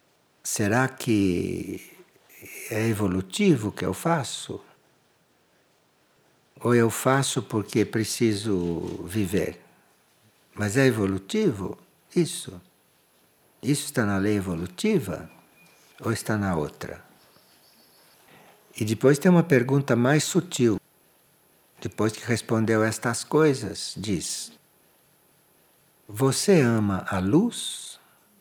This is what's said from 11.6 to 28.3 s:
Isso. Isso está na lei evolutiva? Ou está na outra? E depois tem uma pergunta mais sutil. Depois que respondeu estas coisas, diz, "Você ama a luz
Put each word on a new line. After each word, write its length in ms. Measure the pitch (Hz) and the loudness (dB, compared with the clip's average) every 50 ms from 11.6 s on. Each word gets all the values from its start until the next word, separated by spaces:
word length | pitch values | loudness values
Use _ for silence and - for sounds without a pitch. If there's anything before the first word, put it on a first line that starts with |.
| 95 98 - - _ _ _ _ _ _ - | -6 -8 -10 -12 _ _ _ _ _ _ 0
Isso. 460 | 180 170 - - - - 123 98 90 - _ _ _ _ _ _ _ _ _ _ _ _ _ _ _ _ _ _ - | 0 0 0 -2 -10 -12 -14 -16 -18 -20 _ _ _ _ _ _ _ _ _ _ _ _ _ _ _ _ _ _ -8
Isso 240 | - 120 147 143 - | -2 -2 -2 -2 -2
está 180 | - - 127 110 | -4 -4 -2 -2
na 140 | 104 101 95 | 0 0 0
lei 180 | 95 104 107 | 0 0 0
evolutiva? 920 | 101 92 95 87 80 87 87 - - - 208 220 170 113 92 80 76 - - - - _ _ _ _ _ _ _ _ _ _ _ - | 0 -2 -4 -6 -6 -6 -10 -8 -4 0 0 0 0 0 -2 -8 -10 -12 -16 -20 -20 _ _ _ _ _ _ _ _ _ _ _ -8
Ou 120 | - 113 | -4 -4
está 240 | 113 - - - 113 | -4 -4 -2 -4 -2
na 180 | 107 101 98 90 | -2 0 -2 -2
outra? 480 | 80 73 69 - - - - - - - _ _ _ _ _ _ _ _ _ _ _ _ _ _ _ _ _ _ _ _ _ _ _ _ _ - - - - - _ _ _ - - | -2 -4 -6 -8 -12 -14 -12 -14 -14 -18 _ _ _ _ _ _ _ _ _ _ _ _ _ _ _ _ _ _ _ _ _ _ _ _ _ -20 -20 -20 -20 -20 _ _ _ -6 -4
E 60 | 110 | -2
depois 340 | 107 113 - - 131 147 147 | -2 0 4 4 4 4 6
tem 120 | - 185 | 6 6
uma 120 | 180 170 | 6 6
pergunta 540 | 165 - 147 123 120 131 135 143 139 - 120 | 6 6 4 4 4 4 2 0 2 2 2
mais 280 | 117 120 127 147 156 - | 2 4 4 4 2 2
sutil. 540 | - - 185 - - - - 123 113 101 90 _ _ _ _ _ _ _ _ _ _ _ _ _ _ _ _ _ _ _ - | 2 0 -2 -2 -2 0 2 4 4 2 2 _ _ _ _ _ _ _ _ _ _ _ _ _ _ _ _ _ _ _ -10
Depois 320 | - 107 - - 107 113 | -10 -8 -2 0 0 0
que 120 | 110 - - | 0 -4 -4
respondeu 600 | 117 120 110 - - 117 113 110 107 113 110 110 | -4 -4 -2 -2 0 0 0 2 2 2 2 2
estas 400 | 113 113 - - 123 117 - - | 2 0 -2 -4 -4 -4 -4 -4
coisas, 720 | - - 151 156 151 135 123 113 95 - - - - - | 0 2 4 4 4 2 0 -4 -8 -8 -8 -10 -12 -10
diz, 560 | - 95 110 98 80 - - - - - - - - _ _ _ _ _ _ _ _ _ _ _ _ _ _ _ _ _ _ _ _ _ _ _ _ _ _ _ _ _ | -8 -4 -4 -4 -4 -4 -6 -8 -10 -10 -14 -18 -20 _ _ _ _ _ _ _ _ _ _ _ _ _ _ _ _ _ _ _ _ _ _ _ _ _ _ _ _ _
"Você 540 | - 101 104 131 135 127 - - - 196 165 | -10 -4 0 0 0 2 0 2 4 6 6
ama 440 | 131 117 117 110 104 101 98 92 90 - | 6 4 2 2 0 0 -2 -2 -4 -4
a 100 | - 95 | -4 -2
luz 800 | 92 98 113 160 226 240 - - - - - - - - - - _ _ _ _ _ _ | 0 4 4 4 4 2 -4 -6 -10 -10 -10 -12 -16 -18 -20 -20 _ _ _ _ _ _